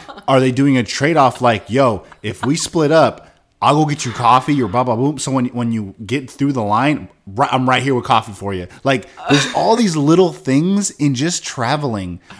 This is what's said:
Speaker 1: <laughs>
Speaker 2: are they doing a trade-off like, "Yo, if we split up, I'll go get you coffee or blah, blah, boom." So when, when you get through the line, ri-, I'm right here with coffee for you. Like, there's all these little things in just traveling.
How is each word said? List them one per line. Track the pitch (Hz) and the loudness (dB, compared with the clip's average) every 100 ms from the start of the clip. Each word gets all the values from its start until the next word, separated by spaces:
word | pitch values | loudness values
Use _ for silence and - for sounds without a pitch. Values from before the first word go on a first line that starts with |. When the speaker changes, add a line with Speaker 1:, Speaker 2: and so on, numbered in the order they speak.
| - | -14
Speaker 1:
<laughs> | - - | -10 0
Speaker 2:
are | 135 | 2
they | 131 | 2
doing | 127 143 131 | 2 2 2
a | |
trade-off | 110 - 143 156 131 - | 0 -2 0 4 2 2
like, | 123 107 - | 0 0 -2
"Yo, | 120 131 95 - - | 0 2 0 -8 -12
if | 104 - | -10 -4
we | 117 165 | -2 -2
split | - 165 147 | -2 -2 2
up, | 160 127 - - _ _ _ | 4 4 0 -14 _ _ _
I'll | 110 151 | 2 2
go | 147 | 0
get | 139 | -2
you | 123 | -6
coffee | 104 117 127 127 143 | -2 2 4 2 -2
or | 110 | 0
blah, | 117 | 0
blah, | 120 113 | 0 0
boom." | 139 156 | 0 -2
So | 143 | -4
when, | 135 123 | -2 -2
when | 120 117 | -2 -4
you | 113 98 - | -4 -6 -12
get | 110 135 131 | -6 -6 -6
through | - 143 | -4 -2
the | 131 | -2
line, | 104 107 139 147 95 _ - | 0 0 0 -2 -6 _ -12
ri-, | 98 139 | -2 0
I'm | 135 127 | 0 2
right | 127 | 2
here | 131 | 2
with | 127 | -2
coffee | - 117 110 | 2 0 0
for | 98 98 | -8 -8
you. | 95 87 - | -6 -8 -6
Like, | 135 131 - - - | -2 -2 -4 -12 -2
there's | 143 135 | 0 0
all | 147 170 | -2 0
these | 233 214 160 | 2 2 0
little | 143 170 180 | 2 4 4
things | 151 - 135 175 196 196 | 0 -2 0 2 0 -2
in | - 147 | -2 -2
just | 127 160 175 | 0 -2 -4
traveling. | - - 120 151 143 107 90 87 - - | -8 -6 -4 -2 -4 -6 -8 -12 -16 -20